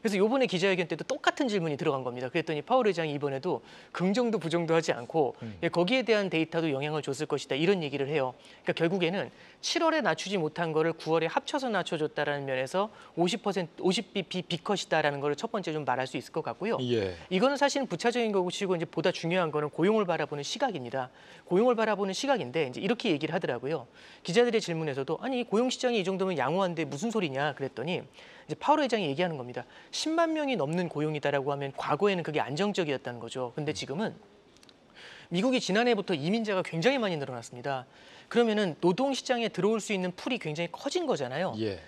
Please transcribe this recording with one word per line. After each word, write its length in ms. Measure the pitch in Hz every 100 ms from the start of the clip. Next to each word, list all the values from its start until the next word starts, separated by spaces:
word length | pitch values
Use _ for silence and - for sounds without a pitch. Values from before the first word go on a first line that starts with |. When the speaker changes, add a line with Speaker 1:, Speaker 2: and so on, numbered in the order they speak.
Speaker 1:
그래서 160 | 220 202
요번에 300 | 208 269 247
기자회견 400 | 180 196 180 170
때도 180 | 156
똑같은 440 | 170 277 - 339 277
질문이 280 | 208 165 143
들어간 280 | 165 135
겁니다. 240 | 127 123 123
그랬더니 340 | 165 156 151
파월 240 | - 254 220
의장이 260 | 170 160
이번에도 480 | 143 143 135 165 135 - - -
긍정도 480 | - 180 202 240 214
부정도 360 | 165 170 165
하지 180 | 165 165
않고, 420 | 117 120 160 135 -
Speaker 2:
음. 160 | 113 98
Speaker 1:
예, 40 | 165
거기에 340 | 170 180 262
대한 280 | 240 214 196
데이터도 400 | 160 160 165 165
영향을 320 | 135 147 151
줬을 240 | 139 131 151
것이다, 300 | 143 - 139
이런 260 | 170 196
얘기를 260 | 147 135 135
해요. 260 | 151 131 - - -
그러니까 120 | -
결국에는 560 | 165 165 190 165 190 123 - - -
칠월에 420 | - 349 330 320
낮추지 360 | 214 156 185 196
못한 340 | 156 160 170
거를 200 | 156 165
구월에 340 | 160 - 165 160
합쳐서 420 | 277 - 294 254
낮춰줬다라는 800 | 202 165 165 151 - 147 143 139
면에서 440 | 131 131 185 214 - - -
오십 260 | 175 226
퍼센트, 400 | 208 196 165 -
오십 320 | 180 190 208
비피 280 | 202 180 185
B컷이다라는 760 | 175 170 - 196 - 165 151 143
거를 160 | 143
첫 160 | 143 226
번째 220 | 220 175
좀 120 | 156
말할 220 | 135 127 127
수 100 | 143
있을 160 | -
것 100 | -
같고요. 360 | 123 117 202 139
Speaker 2:
예. 340 | 123 117 95 87 -
Speaker 1:
이거는 280 | 185 247 277
사실은 320 | 285 277 262
부차적인 420 | 165 233 240 226
거고 220 | 196 180
치고, 240 | - 196 180
이제 80 |
보다 260 | 165 - 175
중요한 400 | - 165 180 165
거는 180 | 147 151
고용을 380 | - 170 220 190
바라보는 360 | 160 147 147
시각입니다. 680 | 143 226 269 180 120 131 127 - - -
고용을 300 | - 185 247
바라보는 400 | 226 220 196 196
시각인데, 540 | 190 277 262 123 147 139
이제 120 | 127
이렇게 300 | 190 233 233
얘기를 240 | 147 156
하더라고요. 520 | 175 170 120 131 156 123 - - -
기자들의 400 | - 175 240 220
질문에서도 560 | 185 165 160 131 131 -
"아니, 240 | 233 254
고용 240 | 240 202 254
시장이 320 | - 247 233
이 40 |
정도면 340 | 180 190 190 180
양호한데 480 | 180 175 190 165 151
무슨 240 | 139 226
소리냐?" 440 | 220 175 131 151
그랬더니 440 | 135 135 - 143 170 - - - - -
이제 80 | 151
파월 200 | - 302
회장이 240 | 277 226 170
얘기하는 300 | 139 180 151
겁니다. 280 | 123 123 123 - -
십만 420 | - - 320 330
명이 200 | 311 285
넘는 340 | 240 139 170 175
고용이다라고 640 | 143 156 151 143 143 135
하면 220 | 143 139 -
과거에는 460 | - 147 202 190
그게 180 | 160 147
안정적이었다는 800 | 113 147 202 196 160 131 - 120
거죠. 340 | 117 131 127 117
근데 160 | 147
Speaker 2:
음. 20 |
Speaker 1:
지금은 400 | 151 131 143 208 110 - - - - - - _ - - - -
미국이 280 | 175 233 254
지난해부터 560 | - 190 247 220 190
이민자가 480 | 151 151 226 214 190
굉장히 360 | - 165 165 277
많이 180 | 214 165
늘어났습니다. 680 | 135 123 117 123 139 135 123 - - - -
그러면은 480 | 220 233 208 196 143
노동 340 | 175 185 269
시장에 340 | 262 - 247 220
들어올 320 | - 190 220
수 120 | -
있는 200 | 196 180
풀이 260 | 180 - 247
굉장히 300 | 165 151 170
커진 360 | - 285 359 320
거잖아요. 480 | 175 123 131 180 110
Speaker 2:
예. 220 | 110 92